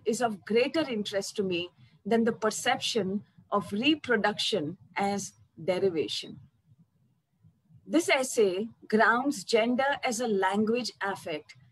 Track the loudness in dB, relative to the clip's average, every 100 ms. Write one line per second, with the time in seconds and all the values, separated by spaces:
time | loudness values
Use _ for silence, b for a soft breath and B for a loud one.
0 | -2 0 0 -2 0 2 2 0 -2 -2
1 | -2 -4 -4 -2 -2 0 -4 b b b
2 | 0 2 2 0 -2 0 -2 -2 0 -2
3 | -2 -4 -6 b -4 -4 -2 -2 0 0
4 | 2 2 2 0 -2 -2 -4 -8 -10 -4
5 | -2 -2 -6 -14 _ -10 -2 0 2 0
6 | -2 -4 -10 -16 -20 _ _ _ _ _
7 | _ _ _ _ -20 _ _ -20 0 0
8 | 4 2 2 2 2 2 -6 -10 -2 4
9 | 4 4 0 -4 0 2 2 2 0 0
10 | -2 -2 0 0 0 2 2 0 -2 -6
11 | -6 -6 -8 -10 -10 -20 _